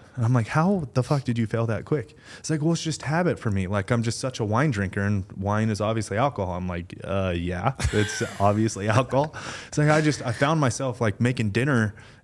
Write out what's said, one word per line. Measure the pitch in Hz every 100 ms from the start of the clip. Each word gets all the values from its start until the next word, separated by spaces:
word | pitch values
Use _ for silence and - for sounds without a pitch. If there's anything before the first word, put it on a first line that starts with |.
| - -
And |
I'm | 117
like, | 127 107
"How | 156 175 202 139
the | 127
fuck | 120 143 127
did | 117
you | 110
fail | 113 113
that | 85
quick?" | - 151 - - - -
It's | -
like, | 156
"Well, | 151
it's | 165
just | 160 139
habit | 127 160 180 120
for | 117
me. | 98 92
Like, | 101 95
I'm | 117
just | 113 -
such | 131 -
a | 107
wine | 110 156
drinker | 101 95 101
and | 101 101 92 -
wine | 98 104 110
is | 104
obviously | 107 113 104 101
alcohol." | 139 - 90 90
I'm | 92
like, | 87 87 -
"Uh, | - 98 95 87
yeah, | 87 90 110 131 -
it's | 107 101 - 110
<laughs> | -
obviously | 101 104 110 98 104
alcohol." | 107 127 131 151 - - - -
It's | -
like, | 151
I | 151
just, | 151 135 123
I |
found | 113 139 160
myself, | 135 - 135 117
like, | 113 -
making | 120 127 107
dinner | 107 143 123 110 - - -